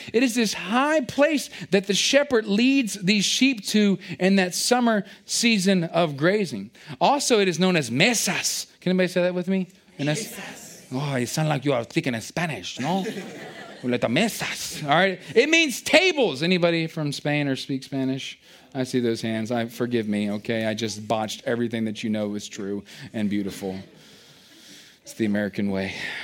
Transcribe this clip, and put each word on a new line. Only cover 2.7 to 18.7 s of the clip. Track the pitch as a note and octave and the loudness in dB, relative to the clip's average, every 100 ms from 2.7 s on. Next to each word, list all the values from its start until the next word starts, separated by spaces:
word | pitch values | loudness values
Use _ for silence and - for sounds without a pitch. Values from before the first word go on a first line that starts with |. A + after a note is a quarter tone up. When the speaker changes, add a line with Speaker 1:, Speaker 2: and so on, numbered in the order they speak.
| C#4 A3+ | 4 0
Speaker 1:
these | G3 F3+ G#3+ | -2 2 2
sheep | F#3 - C4 A#3+ - | 2 2 2 2 0
to | G#3+ G#3 F#3 - E3+ | 2 4 2 -2 0
in | F#3 G3 | 4 4
that | F3+ | 2
summer | F3 - B3 A#3+ G#3+ - - - | 0 2 2 4 2 -2 -10 -6
season | - A#3 A3 F#3 F#3+ | 0 2 4 4 2
of | E3 E3+ E3+ C#3 | 2 0 0 2
grazing. | D#3+ G#3+ F3+ A2+ G2+ - - - | 2 2 0 -4 -10 -16 -14 0
Also, | F3+ C#4 - A3+ | 2 2 4 4
it | F#3+ | 4
is | D#3+ | 2
known | F#3 | 2
as | F3 A#2+ | 2 0
mesas. | A#2+ G3+ A#3 - - - - - _ | 2 2 2 -2 -2 -2 -4 -8 _
Can | - | -2
anybody | F#3 F3+ | 2 2
say | F3+ | 2
that | F3 | 0
with | F3+ F3+ | 0 0
me? | F#3+ F3+ - _ - | -2 -2 -10 _ -6
And | C#3+ | -2
that's, | D3+ - | -2 -4
Speaker 2:
Mesas. | - - - - - - | -12 -14 -14 -18 -20 -8
Speaker 1:
oh, | C3 C#3+ C3 | -6 -2 -2
you | A#2+ | -2
sound | - D#3 | 0 0
like | D3 | 0
you | C#3+ | 0
are | B2+ | 0
speaking | A2+ - C#3+ | 0 -2 -2
in | A2+ | -4
Spanish, | - - E3+ A#2 F2 - | -6 -4 -4 -6 -10 -6
no? | C3 F#3+ F#3 | -2 -2 -2
Speaker 2:
<laughs> | - - - - - - - | -8 -12 -14 -16 -16 -18 -8
Speaker 1:
Like | B2+ B2 | -4 0
the | A#2 | 0
mesas, | A#2+ A3 - - - - - | 2 0 -2 -8 -6 -8 -6
all | D3 | 2
right? | D3+ F#3+ F3+ - | 4 2 0 0
It | A3 D4 | 2 4
means | E4 D#4+ - | 4 2 0
tables. | - D4+ F#4+ D#4 A3 C3 | 4 4 6 2 0 2
Anybody | E3 F#3 E3+ E3+ D#3+ | 0 2 2 2 -2
from | D#3+ D3 | -4 -4
Spain | C#3+ D3+ D3 C#3+ | -4 -2 0 0
or | |
speak | C3 - C3+ | -2 -4 -6
Spanish? | - C3+ C3 C3 - - - - - | -6 -4 -2 -4 -6 -14 -20 -20 -12